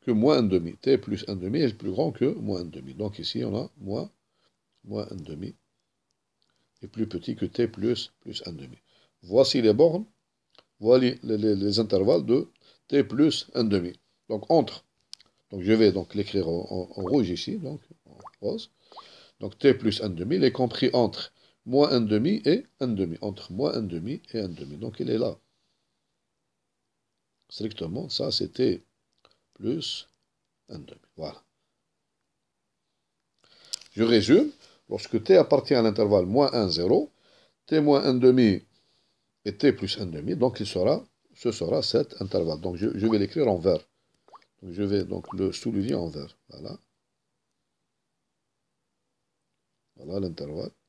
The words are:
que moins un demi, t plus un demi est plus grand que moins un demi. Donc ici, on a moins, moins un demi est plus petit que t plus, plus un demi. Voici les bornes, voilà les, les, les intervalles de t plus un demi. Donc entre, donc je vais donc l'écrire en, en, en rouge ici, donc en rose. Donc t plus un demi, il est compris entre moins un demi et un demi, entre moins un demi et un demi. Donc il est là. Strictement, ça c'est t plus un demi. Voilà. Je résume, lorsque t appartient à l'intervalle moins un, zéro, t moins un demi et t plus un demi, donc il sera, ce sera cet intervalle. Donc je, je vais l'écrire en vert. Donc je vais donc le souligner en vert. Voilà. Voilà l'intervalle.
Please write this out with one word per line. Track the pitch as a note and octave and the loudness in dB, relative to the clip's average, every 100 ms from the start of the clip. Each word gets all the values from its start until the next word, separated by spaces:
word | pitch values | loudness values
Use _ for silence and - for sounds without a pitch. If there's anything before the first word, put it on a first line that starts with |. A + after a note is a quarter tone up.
que | - | 0
moins | A2+ A#2+ D3 | 2 4 4
un | |
demi, | A2 F#2 E2+ F2 | 4 2 -2 -8
t | - C3+ | 0 0
plus | - G#2 - | 0 -8 -6
un | G2+ | -8
demi | F2+ C3 | -4 0
est | C#3+ | -2
plus | G#2+ G2 | -2 -8
grand | F#2 D#3+ | -2 -2
que | - B2+ | 0 -2
moins | - G#2 F#2+ | -2 -6 -6
un | F2 | -6
demi. | D2+ C2 | -12 -16
Donc | C2+ G#2 G2+ | -8 -8 -8
ici, | E2 A#2 | -10 -6
on | A#2+ G2+ | -4 -6
a | C#3+ _ | -8 _
moins, | G2 G#2+ F#3+ _ _ _ _ _ _ _ | -10 -8 -8 _ _ _ _ _ _ _
moins | - G#2+ G#2 | -12 -10 -8
un | G#2 | -12
demi | D#2 - F#2 - _ _ _ _ _ _ _ _ _ _ _ _ | -12 -12 -12 -14 _ _ _ _ _ _ _ _ _ _ _ _
est | G2+ | -18
plus | - A2 | -6 -6
petit | F2 - | -6 -8
que | A#2 A#2 | -6 -6
t | - A#2 | -2 -2
plus, | A#2 G#2 A#2+ - _ | 0 -2 -2 -6 _
plus | - - - | -14 -14 -12
un | |
demi. | D#2+ C2 - _ _ _ _ | -14 -16 -20 _ _ _ _
Voici | F2+ G#2 C3 C#3+ | 0 2 4 4
les | A2 | 4
bornes, | G#2+ E3 E3 A3 _ _ _ _ _ _ _ | 6 4 4 -6 _ _ _ _ _ _ _
voilà | G#2+ B2+ B2+ A#2+ | 4 6 6 -2
les, | - G#2+ | -4 0
les, | A2 | 0
les | G2+ G2+ G#2 | 0 0 0
intervalles | G#2+ G2 G2 G2 C#2+ | 0 2 2 2 2
de | B2+ - _ _ _ _ | 0 0 _ _ _ _
t | C#3+ | 0
plus | G#2 A2+ D3+ - - | 0 2 2 2 -6
un | - | -2
demi. | A#2 G2+ F2 F2 _ _ _ | 0 0 -2 -10 _ _ _
Donc | G#2+ - | -8 2
entre, | E3 A#2 - _ _ _ - _ _ _ | 2 2 -6 _ _ _ -20 _ _ _
donc | G2+ | -6
je | F#2 | 2
vais | A2 A2 | 6 6
donc | F#2 F2 | 4 -4
l'écrire | G#2 G2 G2+ E2 | -6 -4 -2 -2
en, | E2+ - | -2 -4
en, | F#2+ F2+ - | -8 -8 -8
en | |
rouge | F#2 C#3 G2 | -2 0 0
ici, | F2+ - G#3 | -2 -6 -8
donc | D3+ D3 _ - | -8 -12 _ -20
en | _ - - _ | _ -20 -20 _
rose. | - A3+ - _ _ - - - - _ | -6 -6 -10 _ _ -20 -20 -20 -20 _
Donc | G2+ - | -14 2
t | C#3+ | 4
plus | C3 A2 G2 | 4 2 -2
un | G#2+ | -4
demi, | E2 F#2 F3+ | -4 -2 2
il | |
est | C#3 | 2
compris | A2+ B2 - B2+ | 2 -2 0 0
entre | B2+ A2+ - - _ _ _ - | 4 2 0 -14 _ _ _ 0
moins | C3 D3 | 4 4
un | B2+ | 4
demi | A2 G#2+ C3+ G#3 - | 2 2 2 0 2
et | F#3+ C#4+ _ | 0 0 _
un | B2+ | -4
demi, | G#2 F#2 E2 | -2 -2 -4
entre | G#2 G2+ - | -8 -10 -12
moins | F2+ C#3+ | -4 -4
un | - | -2
demi | G#2 E2+ F#2 D3 _ | -4 -6 -8 -10 _
et | A2+ | -8
un | G2 | -8
demi. | D#2+ - D2 | -8 -14 -12
Donc | A#2+ - | -12 -8
il | B2+ | -4
est | A#2 | -2
là. | A2 - _ _ _ _ _ _ _ _ _ _ _ _ _ _ _ _ _ _ _ _ _ | -2 -6 _ _ _ _ _ _ _ _ _ _ _ _ _ _ _ _ _ _ _ _ _
Strictement, | - G#2+ G#2 E2 F2 - | -10 -8 -8 -8 -8 -8
ça | - - | -6 -4
c'est | - - | -4 -6
t | - B2+ F2+ _ _ _ _ _ _ _ | -2 0 0 _ _ _ _ _ _ _
plus | _ G#2 D#3 - - - _ _ _ _ _ _ | _ -6 -6 -6 -10 -14 _ _ _ _ _ _
un | - | -18
demi. | C#2+ - _ - | -18 -20 _ -14
Voilà. | D#2 - _ _ _ _ _ _ _ _ _ _ _ _ _ _ _ _ _ _ _ _ _ _ - - - | -14 -14 _ _ _ _ _ _ _ _ _ _ _ _ _ _ _ _ _ _ _ _ _ _ -14 -14 -12
Je | - | 0
résume, | A2+ A#2 G2 E3 D4+ - - _ _ | 4 4 6 6 6 -4 -20 _ _
lorsque | G2+ - A2+ | -10 -4 -4
t | G#2+ F#3 | 6 6
appartient | D3+ C#3+ - | 8 2 2
à | C3+ | 2
l'intervalle | A2+ G#2 G#2+ G2+ | 4 2 4 4
moins | F2+ A#2 C#3+ | 4 2 2
un, | B2 G2+ | 2 0
zéro, | E2 F2 D3+ D4+ _ _ _ _ _ _ | 0 2 2 0 _ _ _ _ _ _
t | D#3 | 0
moins | D3 C#3+ | 4 4
un | - | 4
demi | B2+ B2+ B2+ A2+ F#2+ - _ _ _ _ _ _ _ | 6 6 8 6 4 -2 _ _ _ _ _ _ _
et | G#2 | -10
t | G2+ C#3+ | 0 2
plus | - F#2+ - | 2 -2 -6
un | G2 | -8
demi, | D#2 D#2 | -8 -6
donc | - B2+ - | 0 0 -2
il | G#2 | -6
sera, | F#2 F#2+ D#3 - _ _ | -2 0 0 -4 _ _
ce | _ B2 | _ -4
sera | A2 E2 A2+ | -4 -2 -2
cet | - - D3 - | -2 -4 -4 -8
intervalle. | F#2+ F#2 E2 D#2 | -4 -2 -2 -4
Donc | E2+ E2+ | -6 -4
je, | G#2 | -4
je | - G#2+ | -2 0
vais | A2 | 0
l'écrire | G2 - C3+ | 0 0 0
en | F#2 | 2
vert. | F2 E2 - _ _ _ _ - _ _ | 2 0 -4 _ _ _ _ -20 _ _
Donc | F#2+ | -16
je | F2 | -6
vais | G2+ G2+ | -2 -2
donc | E2+ F#2 E2+ | -2 -8 -10
le | F#2+ F#2+ | -4 -4
souligner | - - G#2 G2+ | -4 -6 -4 -2
en | C#3 E3 | -4 -6
vert. | D#3+ C#2+ _ _ | -8 -16 _ _
Voilà. | - - - _ _ _ _ _ _ _ _ _ _ _ _ _ _ _ _ _ _ _ _ _ _ _ _ _ _ _ _ _ _ _ _ | -18 -16 -16 _ _ _ _ _ _ _ _ _ _ _ _ _ _ _ _ _ _ _ _ _ _ _ _ _ _ _ _ _ _ _ _
Voilà | C#2 F#2+ | -8 -6
l'intervalle. | F#2+ E2 C#2+ D#3 - _ | -6 -8 -12 -10 -12 _